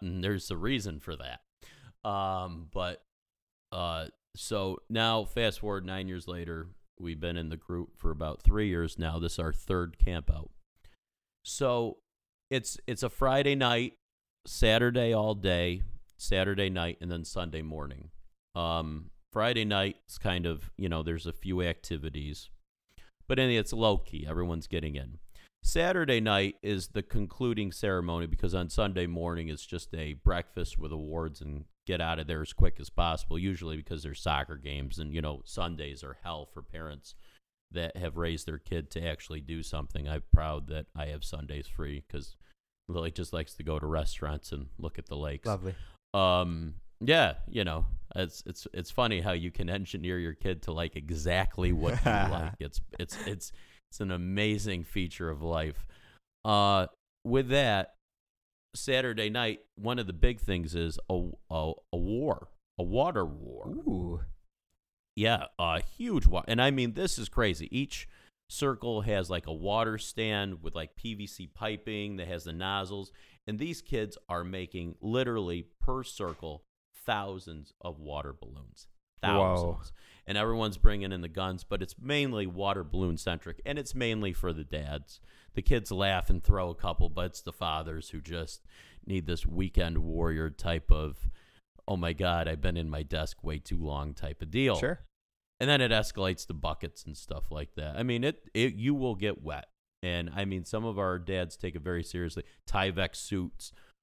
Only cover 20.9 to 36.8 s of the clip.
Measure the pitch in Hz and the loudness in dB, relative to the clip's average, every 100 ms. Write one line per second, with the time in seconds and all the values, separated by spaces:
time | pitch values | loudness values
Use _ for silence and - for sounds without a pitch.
20.9 | 82 80 82 82 - 92 90 87 82 - | -2 -2 -4 -6 -6 -4 0 0 -2 -6
21.9 | 80 78 71 73 73 - - _ _ _ | -6 -6 -6 -8 -10 -14 -18 _ _ _
22.9 | - - - - 131 131 113 104 110 110 | -20 -20 -12 -2 2 4 2 2 2 4
23.9 | 98 - 78 73 82 87 82 - 85 76 | 4 0 -6 -4 -2 0 -2 -4 -4 -4
24.9 | 71 64 78 - - - _ - 160 175 | -6 -8 -12 -16 -18 -20 _ 2 4 4
25.9 | 180 147 120 110 101 98 - 101 95 - | 4 4 4 6 4 4 0 -2 -2 -2
26.9 | 104 - 107 101 - 123 110 98 - 104 | -4 0 2 0 0 0 0 -2 -2 0
27.9 | 92 85 85 82 - 90 90 85 - 104 | 2 0 0 0 2 2 2 0 2 2
28.9 | 92 87 85 87 85 80 76 - 87 - | 2 0 -2 -2 -2 -4 -8 -8 -10 -6
29.9 | 82 76 71 - 87 - 87 85 - 78 | -6 -6 2 2 2 0 -4 -2 -2 -2
30.9 | 78 76 82 80 76 76 73 73 _ - | -4 -4 -4 -4 -6 -8 -8 -10 _ -4
31.9 | 87 82 80 78 78 78 - - - 69 | -2 0 -2 -2 -4 0 8 8 8 -2
32.9 | - 85 80 - 82 95 87 82 78 73 | 2 2 2 0 0 0 -2 -6 -8 -6
33.9 | 78 73 69 80 71 69 71 71 71 67 | -8 -8 -4 0 0 0 -6 -8 -6 -4
34.9 | - 76 80 76 69 - - 85 78 73 | -6 -4 -4 -4 -6 -8 -4 -4 -4 -8
35.9 | 67 69 - 87 78 73 - - 80 | -10 -14 -12 -10 -10 -12 -14 -12 -10